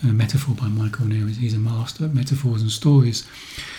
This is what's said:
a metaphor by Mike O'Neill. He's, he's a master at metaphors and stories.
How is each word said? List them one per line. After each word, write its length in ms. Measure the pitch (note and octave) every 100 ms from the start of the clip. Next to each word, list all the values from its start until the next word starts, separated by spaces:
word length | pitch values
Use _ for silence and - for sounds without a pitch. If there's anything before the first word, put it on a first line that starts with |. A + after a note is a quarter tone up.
a 40 | B2
metaphor 480 | A2 G#2+ C3+ - G#2+
by 120 | A2+
Mike 340 | A2 G#2+ G#2
O'Neill. 260 | A2 A2 G#2+
He's, 100 | A2
he's 160 | A#2+
a 60 | G#2+
master 460 | A2+ A2+ A#2+ - D#3
at 80 |
metaphors 480 | C3+ B2+ C3+ B2+ A2
and 100 | A2
stories. 560 | - D3+ C#3+ A#2 G#2+ - - - - -